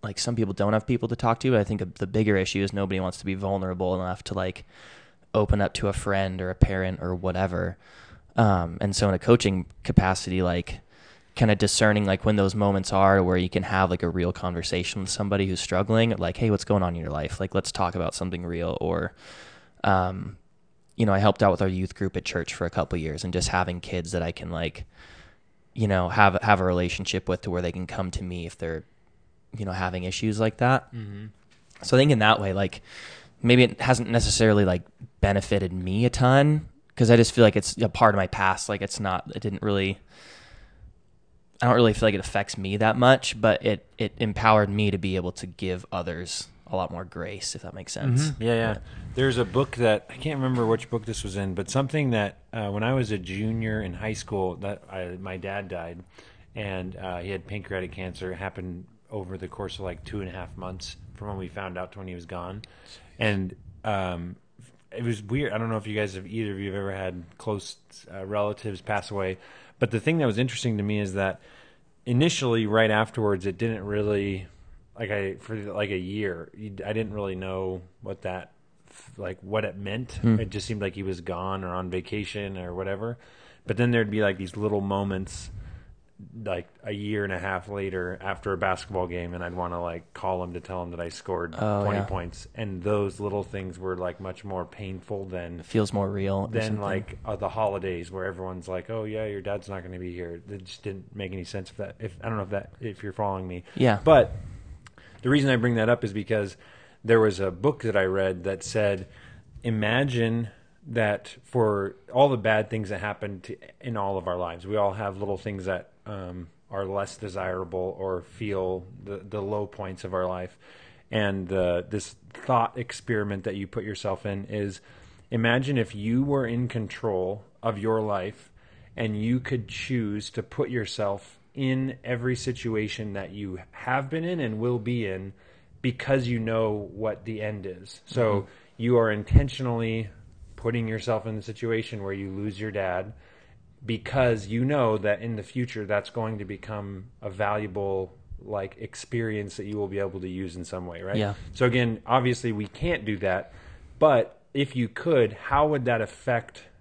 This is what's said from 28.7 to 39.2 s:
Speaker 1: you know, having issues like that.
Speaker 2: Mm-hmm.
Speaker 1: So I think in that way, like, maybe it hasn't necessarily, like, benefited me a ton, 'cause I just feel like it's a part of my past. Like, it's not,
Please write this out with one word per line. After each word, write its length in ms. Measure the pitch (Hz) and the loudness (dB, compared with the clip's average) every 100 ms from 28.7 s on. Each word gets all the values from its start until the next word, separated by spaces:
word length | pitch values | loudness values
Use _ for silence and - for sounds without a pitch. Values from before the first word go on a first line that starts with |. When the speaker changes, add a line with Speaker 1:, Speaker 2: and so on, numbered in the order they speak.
| 80 - _ _ _ _ _ _ 113 | -6 -8 _ _ _ _ _ _ -8
Speaker 1:
you 80 | |
know, 80 | 98 | -6
having 320 | 92 92 90 | -2 -2 -2
issues 340 | 90 92 110 107 | -4 -2 -2 2
like 180 | 110 - | 0 2
that. 340 | 120 131 - | 4 4 0
Speaker 2:
Mm-hmm. 320 | 120 107 101 107 - _ _ _ - | -12 -12 -12 -14 -18 _ _ _ -14
Speaker 1:
So 140 | - 123 | 2 6
I 40 | |
think 100 | 143 | 8
in 80 | 127 | 8
that 220 | 107 104 | 8 6
way, 120 | 101 | 4
like, 300 | 95 98 - - - - - - _ | 2 0 -2 -16 -18 -16 -18 -20 _
maybe 200 | 117 123 | 6 8
it 180 | 123 - | 8 4
hasn't 300 | 127 120 113 | 2 2 4
necessarily, 540 | 117 - - 113 104 | 2 4 6 8 8
like, 180 | 98 90 - _ - - | 6 2 -2 _ -20 0
benefited 520 | 101 98 - 101 92 | 4 4 2 0 0
me 320 | 92 90 98 | -2 -2 4
a 60 | 120 | 2
ton, 580 | - 123 135 147 151 156 - _ - | 6 6 8 6 4 -2 -16 _ 2
'cause 140 | 117 | 8
I 60 | 117 | 10
just 160 | 113 | 10
feel 120 | - | 10
like 120 | 110 104 | 8 8
it's 200 | - - | 0 0
a 100 | 110 | -2
part 260 | - 113 | 6 6
of 20 | 101 | 6
my 100 | 92 | 2
past. 420 | - 95 92 - | 2 2 2 -2
Like, 140 | 101 | -4
it's 160 | 98 - | -4 -4
not, 320 | 101 92 | -2 -2